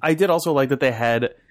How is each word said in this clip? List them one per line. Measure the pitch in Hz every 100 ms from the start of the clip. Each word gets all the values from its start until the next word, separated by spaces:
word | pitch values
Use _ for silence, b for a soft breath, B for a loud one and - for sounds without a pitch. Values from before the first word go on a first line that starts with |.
I | 160
did | 160 196
also | 170 170
like | 143 135
that | 139
they | 131
had, | 113 117 117 123 b b